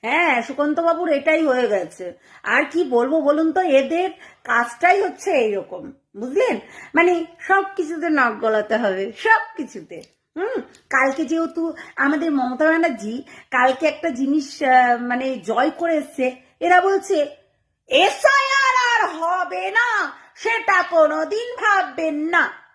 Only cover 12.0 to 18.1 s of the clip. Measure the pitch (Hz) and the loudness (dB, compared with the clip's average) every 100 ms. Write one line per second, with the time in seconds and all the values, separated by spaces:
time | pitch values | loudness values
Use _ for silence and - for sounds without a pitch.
12 | 277 302 330 285 254 247 311 330 330 233 | 0 0 0 -2 -2 2 2 4 2 -2
13 | 202 240 - - - 254 254 262 311 294 | -8 -10 -12 -20 -4 2 2 2 -2 -2
14 | 330 247 277 302 269 - 277 254 247 240 | -6 -2 0 0 -2 -4 4 4 6 2
15 | 240 247 262 254 175 220 285 311 339 311 | 0 -4 -4 -6 -4 0 0 0 0 0
16 | - - 254 254 _ _ 349 359 370 392 | -2 -4 -4 -4 _ _ 4 4 4 0
17 | - 359 294 - _ _ _ _ _ 262 | 0 0 0 -6 _ _ _ _ _ 2
18 | 392 | 2